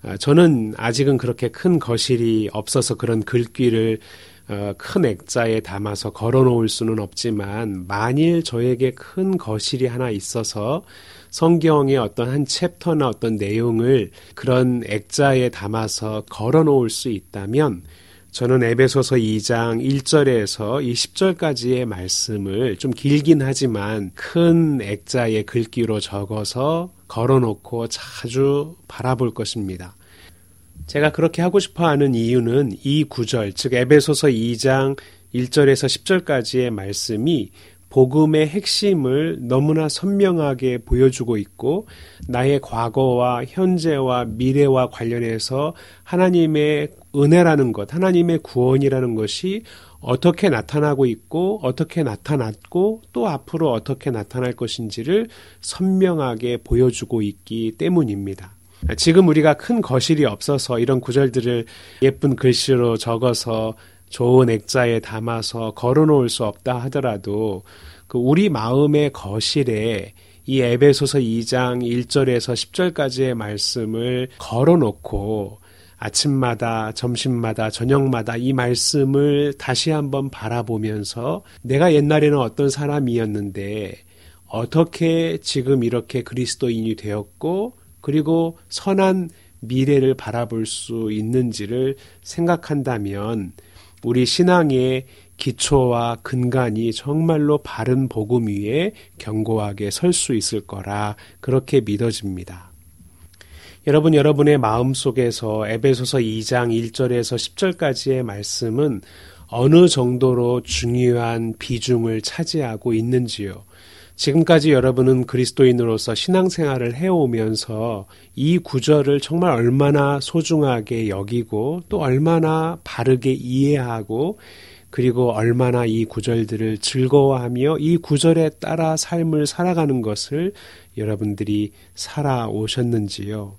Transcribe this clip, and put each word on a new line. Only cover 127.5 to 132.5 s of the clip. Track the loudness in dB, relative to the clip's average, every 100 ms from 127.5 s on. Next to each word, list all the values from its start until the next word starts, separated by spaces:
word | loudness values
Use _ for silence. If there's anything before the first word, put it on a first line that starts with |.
| -2 0 0
이 | 0 0
구절에 | 0 2 4 4 2 -2
따라 | -6 -2 -2 -2
삶을 | -4 -2 0 0 -2
살아가는 | -2 0 2 2 0
것을 | -2 -4 -4 -4 -4 -6 -20 -20 -16 -6
여러분들이 | -4 -2 -4 -2 -2 0 -2 _ -20 -14
살아오셨는지요? | -10 -4 -2 -2 -2